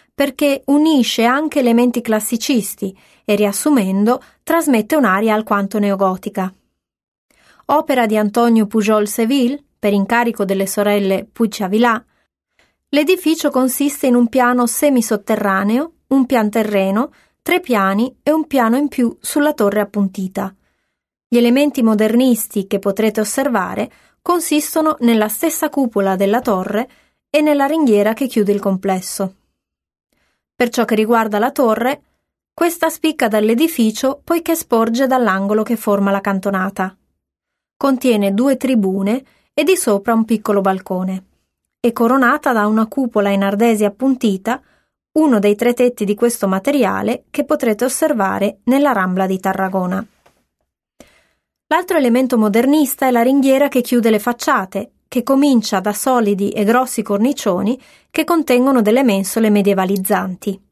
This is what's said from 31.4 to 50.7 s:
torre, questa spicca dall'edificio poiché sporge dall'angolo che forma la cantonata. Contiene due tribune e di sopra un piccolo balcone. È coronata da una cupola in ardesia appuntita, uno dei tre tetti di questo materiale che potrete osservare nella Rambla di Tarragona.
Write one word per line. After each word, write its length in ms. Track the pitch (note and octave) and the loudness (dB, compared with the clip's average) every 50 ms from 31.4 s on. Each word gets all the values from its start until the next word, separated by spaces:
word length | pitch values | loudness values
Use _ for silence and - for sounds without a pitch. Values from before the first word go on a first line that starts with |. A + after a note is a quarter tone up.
| G#3+ B3 A#3+ | 0 0 0
torre, 500 | - C#4 A3+ A3 A3+ A#3 B3 C#4+ D4+ _ _ _ _ _ _ _ _ _ _ _ | 0 0 0 0 0 -2 -2 -4 -6 _ _ _ _ _ _ _ _ _ _ _
questa 360 | - E4 F4 E4+ - - D#4+ | -2 -2 -2 0 0 -2 -2
spicca 400 | D#4+ - - - D4+ - B3+ A3+ | -2 -2 -2 -4 -2 0 -2 0
dall'edificio 920 | G#3 G#3+ G#3+ G#3+ A3+ A#3 D#4 E4 E4 - A3+ A3 G#3+ - - C4 C4+ - _ | 0 2 2 2 2 2 0 0 0 0 0 0 0 0 -2 -2 -4 -4 _
poiché 320 | - E4+ E4+ E4 - E4 | -4 -4 -2 -2 -2 -4
sporge 500 | E4 - - - A3+ A3+ A3+ A3+ A#3+ C#4 | -4 -2 -2 0 0 0 0 0 0 0
dall'angolo 560 | B3+ C4 B3+ B3 G#3+ F#3 F#3+ G3 G3+ G#3 G#3+ A3 | 0 0 2 2 0 0 0 -2 0 0 0 0
che 140 | G#3+ A#3+ | -2 -4
forma 340 | A3+ - - G3+ G3 G3 G3 | -4 -2 0 0 0 0 0
la 100 | G3 G3+ | 0 -2
cantonata. 760 | G3 G#3 G3 F#3+ F#3 G#3 F#3+ F#3+ F#3 F#3+ G3 - F#3 F#3+ - _ _ _ _ _ _ _ _ _ _ _ _ _ _ _ _ | -2 -2 -4 -2 -2 -2 -2 -2 -4 -4 -4 -6 -6 -6 -8 _ _ _ _ _ _ _ _ _ _ _ _ _ _ _ _
Contiene 580 | - - C#4 C4+ B3 - B3+ A#3 G#3 G3+ G3 G3 | -4 -2 0 0 2 2 2 2 2 2 0 0
due 220 | G3 B3 C#4+ C4+ | 2 2 2 0
tribune 680 | C4 - C4 C4 A3+ G3 F#3+ F#3 G3 G3 G3 A3 C4+ - _ _ _ _ _ _ | 0 0 0 0 0 0 0 -2 -2 -2 -2 -2 -4 -6 _ _ _ _ _ _
e 80 | - - | -2 0
di 140 | D4+ F#4+ | 2 2
sopra 380 | F4 - - G#3 G3 G3 - A#3 | 2 2 0 0 0 0 0 0
un 100 | A3+ A3 | 0 0
piccolo 360 | A3 A#3 G#3+ A3 - G#3 G3 | 0 -2 -2 0 0 0 0
balcone. 640 | G3 F#3+ F#3+ F#3+ F#3+ - F#3+ F3+ F#3 F#3 F#3+ F#3 F#3 _ _ _ _ _ _ _ _ _ _ _ | 0 0 -2 -2 -4 -8 -6 -6 -4 -6 -6 -8 -10 _ _ _ _ _ _ _ _ _ _ _
È 140 | - A#3 A3+ | -4 -2 0
coronata 600 | - A#3+ A3+ B3+ C#4 C4 A#3+ C#4 D4+ - D4 B3+ | 0 0 2 2 2 2 2 0 0 0 -2 0
da 140 | A3 G#3 | 0 0
una 220 | G#3 A3 A3 A3 A3 | 0 0 0 0 -2
cupola 400 | - - C4+ A#3+ - G#3+ G3+ G3+ | -2 -4 -4 -2 0 0 0 0
in 160 | G3+ G3 G3 | 0 0 0
ardesia 420 | G3 G3 G3+ A3+ A#3+ A3+ G#3 G#3+ G3+ | 0 0 2 2 2 2 2 0 -2
appuntita, 720 | G3+ - B3+ C4+ C4+ B3 - A3 F#3+ F#3+ F#3+ - A#3+ C#4 - _ _ _ _ _ _ _ _ _ - | -2 -2 -2 -2 0 0 0 0 -2 -2 -4 -6 -6 -6 -8 _ _ _ _ _ _ _ _ _ 0
uno 260 | D#4 D#4 D4+ B3+ G#3 | 2 2 4 4 4
dei 160 | F#3+ G#3 G#3 | 4 2 2
tre 180 | G#3 A#3+ A#3+ A#3+ | 2 2 0 2
tetti 320 | A#3+ B3 B3 A#3+ - A3 | 2 2 0 0 0 -2
di 100 | F#3+ G#3 | -2 0
questo 340 | G#3 A#3+ A#3+ A3+ - - F#3+ | 0 0 0 0 0 -2 -2
materiale 760 | F#3+ F#3+ F#3+ - D4 D4 A#3+ F#3+ G3 F#3+ G3 G#3 A#3+ - - _ | -2 -2 0 0 0 2 0 0 0 -2 -2 -4 -4 -6 -8 _
che 140 | - - C#4+ | -6 -6 -4
potrete 400 | C#4+ D#4 D4 - A#3 G#3+ G#3 A#3+ | -2 -2 -2 0 -2 0 0 -2
osservare 720 | C4 - - - D#4+ D4+ A3+ G3 F#3+ G3 G3 G3 G#3 - - _ | -2 -2 0 -2 0 0 0 -2 -2 -2 -2 -2 -2 -4 -4 _
nella 280 | - B3 C#4 C#4+ C#4+ B3+ | 0 2 2 2 2 0
Rambla 340 | G#3 F#3 F#3 F3+ F#3 F#3+ | 0 -2 -2 -2 -2 -2
di 120 | F#3+ F#3+ F#3+ | -2 -2 -2
Tarragona. 640 | F#3+ G3 F#3+ F#3+ F#3+ F#3+ F#3 F#3+ F3+ F3+ F#3 F#3+ - - _ _ _ _ _ _ _ _ _ _ _ _ | -2 -4 -2 -2 -2 -4 -2 -4 -4 -2 -4 -6 -6 -10 _ _ _ _ _ _ _ _ _ _ _ _